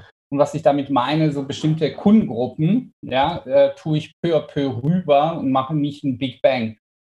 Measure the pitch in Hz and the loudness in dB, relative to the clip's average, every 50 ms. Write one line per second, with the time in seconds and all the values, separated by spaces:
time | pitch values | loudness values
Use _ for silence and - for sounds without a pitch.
0 | - _ _ _ _ _ 139 139 143 - - 147 - 147 139 143 135 135 139 127 | -20 _ _ _ _ _ 0 0 0 0 -2 0 0 2 2 2 -2 -2 -2 -2
1 | 120 135 151 160 156 151 139 143 135 135 131 - - 156 156 160 160 - - - | 0 0 0 0 0 0 0 -4 -6 -6 -8 -4 -2 -2 0 0 -2 -4 -4 0
2 | - 202 214 220 175 - 113 113 123 131 - - 156 175 208 254 254 - _ _ | 2 4 4 4 4 0 -4 -6 -6 -6 -4 -2 0 0 0 0 -2 -6 _ _
3 | - 135 123 131 139 160 175 143 - 127 135 139 139 139 139 - - 160 156 151 | -10 -4 -2 0 0 0 -2 -6 -6 0 4 4 4 4 0 -6 -4 -2 -2 -2
4 | 151 - _ _ - 170 165 151 - - - 147 139 135 120 113 123 151 180 185 | -4 -6 _ _ -2 0 0 0 -2 -2 -4 -4 -2 -2 -4 -2 -2 0 0 0
5 | 180 147 143 139 147 160 170 160 135 135 131 131 131 - 156 147 143 147 143 - | 2 4 4 4 4 2 -2 -2 -2 0 0 0 0 0 -2 -2 -2 -2 -4 -4
6 | - 139 123 110 139 127 - - - 139 131 123 113 110 110 _ _ _ _ _ | -4 -6 -4 -4 -6 -8 -6 0 2 2 2 2 -2 -6 -8 _ _ _ _ _